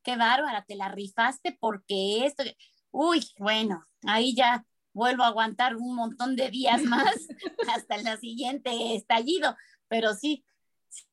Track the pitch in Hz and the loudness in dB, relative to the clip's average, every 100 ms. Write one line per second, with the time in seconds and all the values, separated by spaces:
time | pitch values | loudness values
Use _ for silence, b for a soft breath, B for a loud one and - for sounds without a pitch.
0 | - 240 226 254 294 220 - 202 196 196 | -6 0 4 4 2 -4 -6 -10 -8 -8
1 | 202 214 233 269 349 269 226 202 - 196 | -8 0 0 0 -6 -2 -2 -2 -4 -2
2 | 196 214 277 285 254 - b b _ - | 0 0 0 -2 -8 -8 b b _ 0
3 | 320 339 - - 202 220 220 175 - _ | 2 2 0 -6 0 2 2 -2 -8 _
4 | - 214 254 240 247 240 - _ _ 196 | 0 2 2 4 4 2 -4 _ _ 0
5 | 240 254 247 220 220 208 247 226 247 247 | 2 4 2 2 -2 2 0 0 -6 -4
6 | 226 226 247 254 262 226 262 240 269 247 | -6 -4 -4 -2 -2 0 2 2 4 2
7 | 269 - - 269 370 - 440 226 - 208 | 2 0 -4 -12 -10 -6 -2 -2 -4 -6
8 | 233 220 233 226 247 277 247 233 233 226 | -4 -6 -8 -6 -6 -6 -6 -4 -2 -4
9 | - 226 240 359 294 - B B - 226 | 0 0 2 0 0 -4 B B -4 0
10 | 220 202 294 294 _ _ _ _ _ - | 0 0 -2 -4 _ _ _ _ _ -20
11 | - | -20